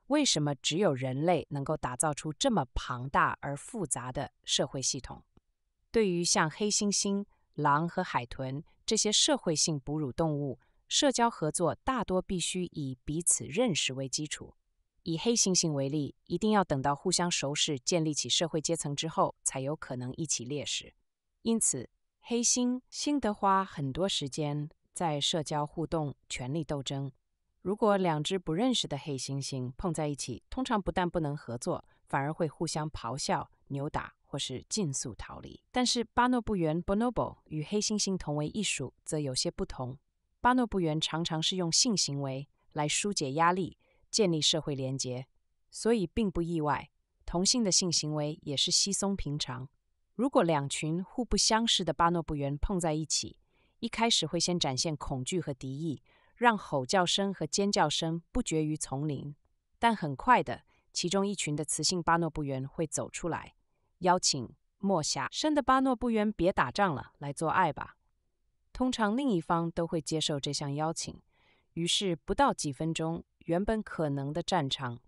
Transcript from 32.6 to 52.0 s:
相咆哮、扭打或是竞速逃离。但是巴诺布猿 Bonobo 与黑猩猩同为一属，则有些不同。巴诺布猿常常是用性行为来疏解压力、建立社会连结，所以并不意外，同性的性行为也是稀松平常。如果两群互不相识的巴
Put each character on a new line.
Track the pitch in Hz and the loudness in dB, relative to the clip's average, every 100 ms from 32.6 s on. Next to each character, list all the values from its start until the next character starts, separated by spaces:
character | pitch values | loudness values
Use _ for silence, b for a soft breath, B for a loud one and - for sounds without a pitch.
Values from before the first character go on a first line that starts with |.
| 165 | -4
相 | 160 151 | -4 -6
咆 | - 113 135 | -6 -8 -6
哮、 | - 160 - _ - | -2 -2 -4 _ -8
扭 | 135 147 | -6 -4
打 | - - _ | -6 -8 _
或 | _ 143 | _ -8
是 | - 131 - | -6 -8 -6
竞 | 214 160 | -2 -2
速 | 131 131 98 | -2 -6 -10
逃 | - - | -12 -14
离。 | - - _ | -14 -18 _
但 | 247 247 | -2 0
是 | 240 | 0
巴 | 226 - 247 | 0 2 4
诺 | 247 | 4
布 | 220 202 | 0 2
猿 | 160 165 | 2 2
Bonobo | 175 202 247 226 123 - - | 0 0 0 0 -4 -6 -10
与 | 156 | -8
黑 | 151 214 | -2 -2
猩 | 208 208 | 0 0
猩 | - 185 | -2 -2
同 | - 147 | -2 -2
为 | 151 | -2
一 | - | -2
属， | 190 - 127 - | -2 -2 -6 -10
则 | - 156 | -6 -4
有 | 143 127 | -2 -2
些 | 175 | -2
不 | - 185 | -4 -6
同。 | - 123 131 _ _ _ _ | -6 -8 -10 _ _ _ _
巴 | 240 | 4
诺 | 254 233 | 4 2
布 | 196 | 2
猿 | 165 156 | 2 0
常 | - 160 | 0 -2
常 | 170 160 | -2 -2
是 | 160 185 | -2 0
用 | 170 | 0
性 | - 254 196 | 2 2 2
行 | - 139 | 0 -2
为 | 139 131 147 _ _ | -4 -6 -10 _ _
来 | 151 151 | -4 0
疏 | - 208 | 0 0
解 | 196 139 | -2 -2
压 | 147 170 | 4 4
力、 | 185 156 - _ _ _ | 4 -2 -8 _ _ _
建 | - 190 | 2 2
立 | 160 | 4
社 | 143 160 | 2 0
会 | 151 135 | -2 -4
连 | 131 135 | -4 -4
结， | 127 123 131 _ _ _ _ | -4 -6 -10 _ _ _ _
所 | - 220 | -2 2
以 | 233 170 | 2 2
并 | - 208 | 0 0
不 | 175 | 0
意 | 165 170 | 0 0
外， | 151 135 - _ _ _ - | 0 0 -4 _ _ _ -4
同 | 170 202 | 0 2
性 | 254 | 2
的 | 208 | 4
性 | - 185 | 2 2
行 | 156 151 | 0 -2
为 | 151 147 156 | -2 -4 -6
也 | - 135 | -6 -2
是 | - | 2
稀 | - 202 | 2 0
松 | 190 196 196 | 0 -2 -2
平 | 151 147 | -4 -4
常。 | - 123 131 _ _ _ _ - | -6 -8 -12 _ _ _ _ -2
如 | 269 | 2
果 | 269 | 4
两 | 170 151 139 | 4 2 0
群 | - 156 170 | -4 -2 -4
互 | 190 - | -4 -6
不 | 226 208 | 0 2
相 | - 220 226 | 4 4 4
识 | - | 0
的 | 160 | 0
巴 | 151 | 4